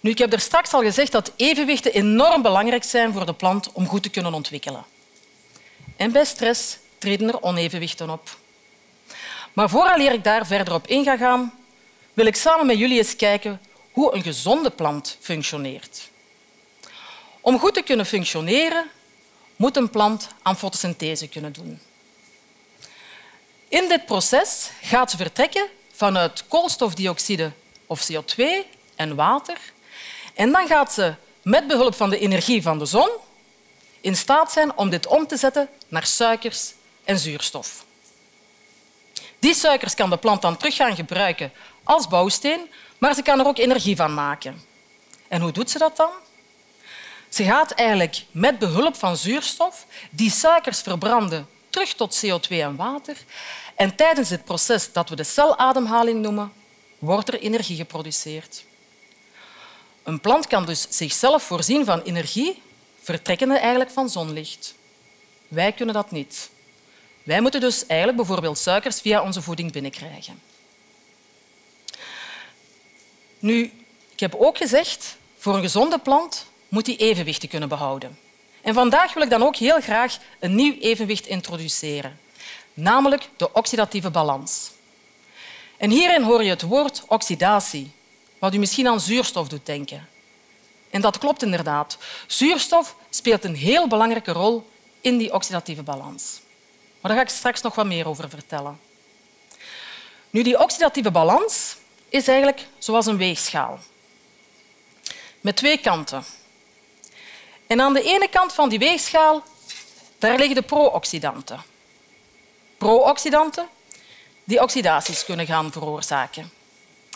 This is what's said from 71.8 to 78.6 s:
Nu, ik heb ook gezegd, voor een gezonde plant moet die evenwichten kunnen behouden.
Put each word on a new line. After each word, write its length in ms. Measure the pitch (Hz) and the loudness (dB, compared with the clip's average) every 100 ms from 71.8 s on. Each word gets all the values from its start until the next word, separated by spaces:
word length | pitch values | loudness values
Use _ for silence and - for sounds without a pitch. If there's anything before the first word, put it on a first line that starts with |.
| - - - - - - - _ _ _ _ _ _ _ _ _ | -20 -18 -18 -18 -18 -18 -20 _ _ _ _ _ _ _ _ _
Nu, 340 | 208 233 233 - _ _ _ | 0 0 0 -8 _ _ _
ik 80 | - | -6
heb 140 | 190 | -6
ook 220 | - 262 330 | 2 2 2
gezegd, 600 | 311 254 - - - - _ _ | 2 2 2 -6 -12 -16 _ _
voor 160 | 202 | -2
een 80 | 196 | -2
gezonde 360 | 170 196 277 320 | 0 2 2 0
plant 480 | - 277 330 - - _ _ | 2 2 2 -10 -14 _ _
moet 160 | 202 | -4
die 120 | 220 247 | -4 0
evenwichten 520 | 220 185 160 151 147 | 2 2 -2 -6 -6
kunnen 200 | 160 147 | -8 -6
behouden. 500 | 147 143 135 131 147 _ _ _ _ | -4 -4 -6 -10 -18 _ _ _ _